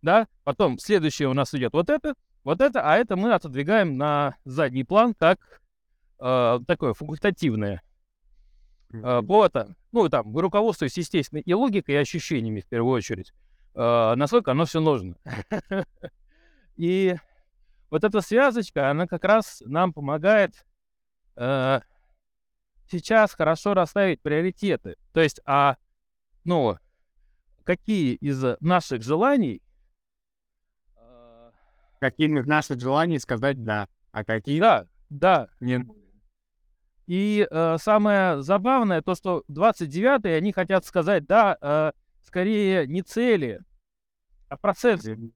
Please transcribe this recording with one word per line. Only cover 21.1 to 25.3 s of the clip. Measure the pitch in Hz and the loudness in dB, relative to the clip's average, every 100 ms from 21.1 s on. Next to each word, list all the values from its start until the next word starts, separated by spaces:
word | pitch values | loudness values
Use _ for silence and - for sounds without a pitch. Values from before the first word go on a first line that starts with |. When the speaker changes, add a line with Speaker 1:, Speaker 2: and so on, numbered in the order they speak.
| _ _ - | _ _ -8
Speaker 1:
э, | 123 135 131 135 - _ _ _ _ _ _ _ _ _ _ | -4 0 0 0 -4 _ _ _ _ _ _ _ _ _ _
сейчас | 175 - 220 208 | -10 0 2 2
хорошо | - 156 160 202 | 0 -2 0 0
расставить | 190 170 202 190 151 | 0 0 0 0 0
приоритеты. | 151 151 180 - 202 143 - - _ | -2 -2 -2 -4 -4 -4 -6 -18 _
То | - | 0
есть, | 165 | 2